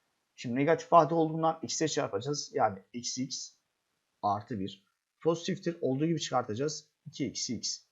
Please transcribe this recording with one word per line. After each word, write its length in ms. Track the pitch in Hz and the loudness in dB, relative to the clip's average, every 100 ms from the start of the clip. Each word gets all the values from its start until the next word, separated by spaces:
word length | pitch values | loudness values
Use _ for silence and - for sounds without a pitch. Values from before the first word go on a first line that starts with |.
| _ _ _ - | _ _ _ -10
Şimdi 180 | 127 | -4
negatif 320 | 123 147 165 - | 0 2 2 6
ifade 280 | 170 151 | 6 8
olduğundan 440 | 165 160 160 160 160 | 4 2 2 0 0
x 180 | 151 - | -6 -2
ile 80 | 160 | 0
çarpacağız. 640 | 151 135 98 131 143 - | 0 -2 -2 -2 -6 -4
Yani 240 | 139 110 98 - | 2 2 0 -10
eksi 300 | 120 120 127 | -8 -6 -6
x 280 | 131 - - _ _ _ _ _ _ - | -6 -6 -12 _ _ _ _ _ _ -4
artı 380 | 104 101 - 107 | -2 -2 -4 -6
bir. 240 | 101 - _ _ _ _ | -6 -8 _ _ _ _
Pozitiftir. 560 | 160 170 - 185 170 170 | 0 0 -2 -4 -4 -2
Olduğu 260 | 131 135 160 | -2 0 2
gibi 140 | 156 | 0
çıkartacağız. 680 | - 131 117 110 147 - - _ 147 | 0 -2 -2 -2 -2 -4 -14 _ -16
İki 200 | - 123 | -6 -6
eksi 300 | - - 104 | -4 -6 -6
x. 240 | - - _ | -6 -8 _